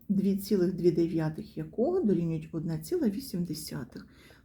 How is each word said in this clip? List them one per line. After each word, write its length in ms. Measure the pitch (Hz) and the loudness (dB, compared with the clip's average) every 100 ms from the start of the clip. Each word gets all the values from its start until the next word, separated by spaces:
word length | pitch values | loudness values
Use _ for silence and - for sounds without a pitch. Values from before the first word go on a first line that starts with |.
| - | -2
дві 280 | 196 196 190 | 2 2 2
цілих 380 | - 202 170 | 2 2 2
дві 160 | - 175 | 4 4
дев'ятих 640 | 165 170 160 156 156 - - | 4 2 2 0 -2 -8 -10
якого 440 | 156 - 277 381 | -6 -2 0 2
дорівнюють 480 | 220 170 165 160 - | 2 2 0 -2 -6
одна 260 | 165 165 156 | -6 -4 -4
ціла 300 | - 370 240 | -4 0 0
вісім 360 | 196 - 180 | -2 -6 -6
десятих. 640 | 175 156 - 151 - - - - - - | -6 -6 -8 -10 -10 -14 -18 -20 -20 -20